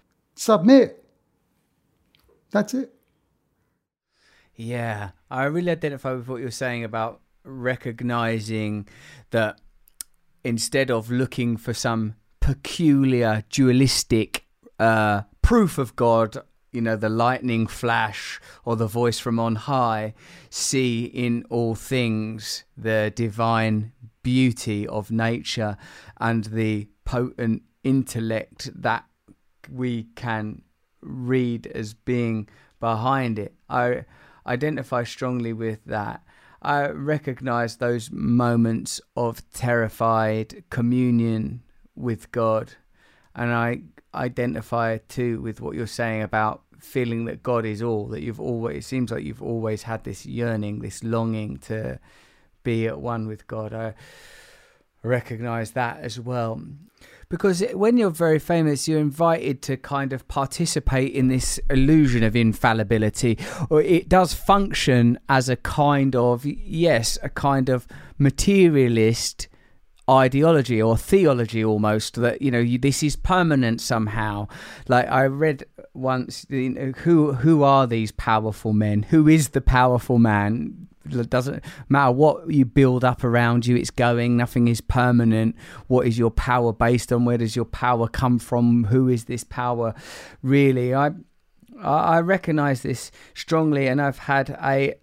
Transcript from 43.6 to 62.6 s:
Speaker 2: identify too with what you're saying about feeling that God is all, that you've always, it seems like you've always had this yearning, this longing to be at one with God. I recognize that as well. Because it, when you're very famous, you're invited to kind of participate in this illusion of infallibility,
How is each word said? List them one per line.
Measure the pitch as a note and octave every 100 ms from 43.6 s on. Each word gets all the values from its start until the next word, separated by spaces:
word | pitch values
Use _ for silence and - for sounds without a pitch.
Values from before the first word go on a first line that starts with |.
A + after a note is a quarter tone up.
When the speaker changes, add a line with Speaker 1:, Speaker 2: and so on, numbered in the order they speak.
| A#2 B2 D#3+ _ _
Speaker 2:
identify | - B2 A#2+ A#2+ - A#2 A#2 A2+ A2+
too | - - B2 A2+
with | A2+ G#2+
what | A2+ -
you're | A2+
saying | - A#2 A2
about | G#2+ A2 G#2+ - _ _
feeling | - C3+ A#2+ A#2 A#2
that | A#2+
God | - A#2+ A2
is | G#2
all, | A#2 A2 G#2+
that | G#2+
you've | - G#2+
always, | A2 A#2 A2+ -
it | -
seems | C3 A#2+
like | A2+
you've | - A2+
always | - A#2 A2 G#2+
had | - A2
this | - G2 -
yearning, | B2 A#2+ A2 G#2 G#2+
this | - -
longing | A#2 A#2 A2+ A2 G#2+ C2+
to | - A2 A2 C2 - _ _ _ _ _
be | - A2+ A2
at | -
one | B2 A#2 A2
with | G#2+ -
God. | A2 G#2+
I | A2 A2+ A2+ - - - - - - _ _ _ _
recognize | A2+ B2+ - A2+ A#2+ A#2 A2
that | - A#2+ -
as | B2 A2+
well. | A#2 B2 A2+ A2+ - C#3+ F#3 _ - - -
Because | E3+ G3+ F3
it, | A3+ G3+
when | G#3 A#3+
you're | G#3
very | D#3+ E3+ D#3
famous, | - E3+ D#3 C#3+ -
you're | D#3
invited | D3+ C#3 E3 E3 - C3+
to | - C3
kind | - C#3 C3+
of | C3 -
participate | - C3+ - E3+ D#3+ - C3 C3+
in | C#3 B2+
this | B2+ - - -
illusion | C3+ C3+ D#3+ C#3+ A#2+
of | A2+ A2+
infallibility, | A2+ G#2